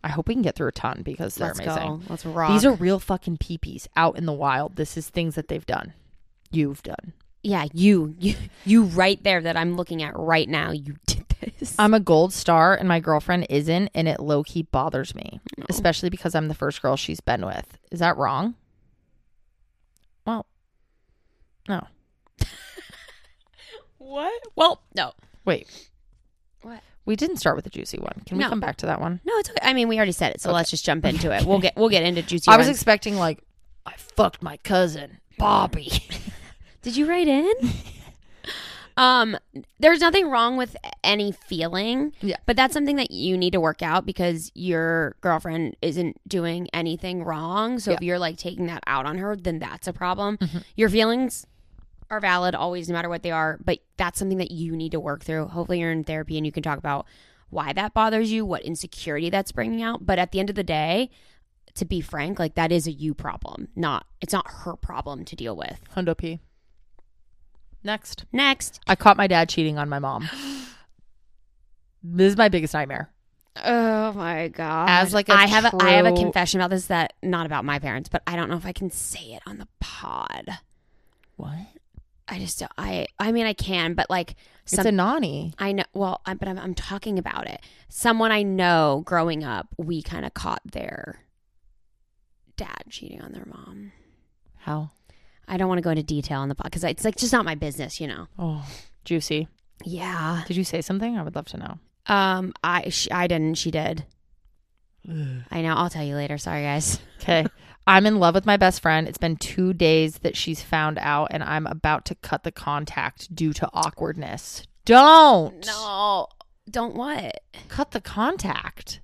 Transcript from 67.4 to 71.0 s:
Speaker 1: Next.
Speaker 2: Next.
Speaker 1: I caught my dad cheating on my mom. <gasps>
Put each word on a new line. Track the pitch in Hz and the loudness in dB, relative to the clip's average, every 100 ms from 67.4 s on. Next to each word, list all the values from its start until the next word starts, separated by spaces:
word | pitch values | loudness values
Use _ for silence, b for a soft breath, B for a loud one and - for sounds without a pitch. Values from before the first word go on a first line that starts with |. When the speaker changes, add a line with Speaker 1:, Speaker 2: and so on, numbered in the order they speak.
| - - - - | -20 -20 -20 -14
Speaker 1:
Next. | 208 214 - - - | -8 -8 -8 -16 -8
Speaker 2:
Next. | 247 277 269 - - - | 0 2 0 -4 -10 0
Speaker 1:
I | 190 | 6
caught | 214 196 | 8 8
my | 196 | 6
dad | 175 165 | 4 4
cheating | - 156 151 | 2 0 0
on | 147 | -4
my | 143 | -4
mom. | 139 131 156 | -4 -6 -8
<gasps> | 269 277 277 254 B B - | -10 -10 -10 -14 B B -20